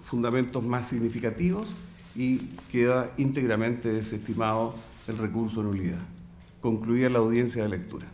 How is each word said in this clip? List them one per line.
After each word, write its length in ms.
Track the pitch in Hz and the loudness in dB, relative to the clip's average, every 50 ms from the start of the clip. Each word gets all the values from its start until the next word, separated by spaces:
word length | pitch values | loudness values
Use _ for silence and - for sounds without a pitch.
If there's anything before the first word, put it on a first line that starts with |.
| - | -10
fundamentos 600 | - - 120 117 120 117 131 127 123 - 131 113 | -4 -2 0 2 2 4 2 2 2 0 -4 -2
más 240 | 120 123 123 117 - | 0 0 -2 -2 -2
significativos 880 | 131 120 113 113 117 117 113 117 110 110 170 180 185 202 220 - - - - - - - - - - | -2 0 0 0 -2 0 -2 -2 -2 2 0 2 2 0 -2 -6 -10 -12 -14 -16 -18 -18 -20 -14 -6
y 220 | - 127 127 131 127 - - - - - - | -2 0 2 2 0 0 -6 -12 -14 -14 -2
queda 400 | - 123 120 120 123 127 123 120 - - | 2 4 4 6 6 4 2 0 -2 0
íntegramente 720 | 139 139 135 143 131 117 110 107 113 117 120 120 - 120 | 0 2 2 2 2 2 2 4 2 2 0 0 0 0
desestimado 880 | 107 110 107 110 110 104 104 - 113 113 113 110 110 110 113 117 117 113 - - - - - - | 0 0 -2 -2 -6 -6 -4 -4 -2 0 2 2 2 2 0 -2 -4 -8 -14 -16 -20 -16 -8 -8
el 100 | 110 107 | -4 -2
recurso 460 | 110 107 - 113 117 107 104 110 107 | -2 -2 0 0 -2 0 0 -2 0
de 60 | 104 | 0
nulidad. 300 | 101 98 92 90 87 87 - - - - - - - - - - - - | 0 0 0 -2 -2 -4 -8 -10 -14 -16 -18 -20 -20 -20 -20 -20 -20 -4
Concluida 480 | - 123 113 107 110 110 117 123 127 127 | -2 0 0 0 2 2 2 4 4 4
la 80 | 127 120 | 4 4
audiencia 460 | 113 113 117 120 123 120 117 120 107 | 4 4 4 4 2 2 0 -2 -2
de 60 | 107 | -2
lectura. 360 | 95 90 90 - - 71 - - | -2 -4 -6 -8 -10 -12 -12 -14